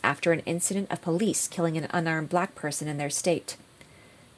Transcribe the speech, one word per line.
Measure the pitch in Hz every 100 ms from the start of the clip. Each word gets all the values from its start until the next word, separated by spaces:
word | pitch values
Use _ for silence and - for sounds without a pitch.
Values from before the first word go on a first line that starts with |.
after | - 143 175
an | 165
incident | - 170 - 196 196
of | 175
police | - 165 214 - -
killing | - 170 160
an | 147
unarmed | 175 165 160 151
Black | 175 185
person | - 151 143 151
in | 147
their | 143
state. | - - 160 - - - - - - - - -